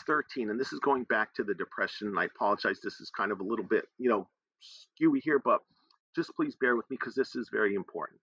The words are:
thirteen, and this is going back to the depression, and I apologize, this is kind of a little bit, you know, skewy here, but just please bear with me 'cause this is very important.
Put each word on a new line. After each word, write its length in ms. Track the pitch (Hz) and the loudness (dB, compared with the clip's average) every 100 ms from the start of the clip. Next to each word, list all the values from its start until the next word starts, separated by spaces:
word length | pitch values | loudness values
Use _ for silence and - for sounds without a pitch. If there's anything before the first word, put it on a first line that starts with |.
| - | 0
thirteen, 440 | 151 - 139 107 | 0 0 -4 -2
and 100 | 110 | -2
this 120 | 135 | -4
is 60 | 147 | -2
going 240 | 143 135 | 2 2
back 300 | 120 110 107 | 2 0 0
to 80 | - | -2
the 120 | 107 | -4
depression, 520 | 90 92 - 95 - 104 | -4 -6 -4 -4 -4 -4
and 120 | 95 | -2
I 80 | 87 | -2
apologize, 540 | - 104 104 110 95 | 0 0 2 0 -2
this 200 | 101 - | -6 -10
is 100 | - | -10
kind 220 | - 98 | -4 -2
of 80 | 101 | -2
a 40 | |
little 200 | 95 113 | -2 -4
bit, 220 | 95 110 - - | 0 0 0 -2
you 100 | 123 | 2
know, 200 | 107 92 _ _ _ | 2 0 _ _ _
skewy 580 | - - - - 160 139 | -20 -20 -18 0 2 2
here, 200 | 151 143 | 2 2
but 220 | 123 110 - _ _ _ _ | 4 2 0 _ _ _ _
just 160 | - 165 - | -6 -4 -2
please 180 | 151 - | -4 0
bear 160 | 127 120 | 2 2
with 120 | - | 0
me 60 | 131 | -8
'cause 200 | 123 123 | -4 -2
this 180 | 127 | -2
is 140 | 127 117 | -4 -4
very 240 | 110 107 | 0 2
important. 460 | 101 90 87 - _ | 0 -4 -8 -10 _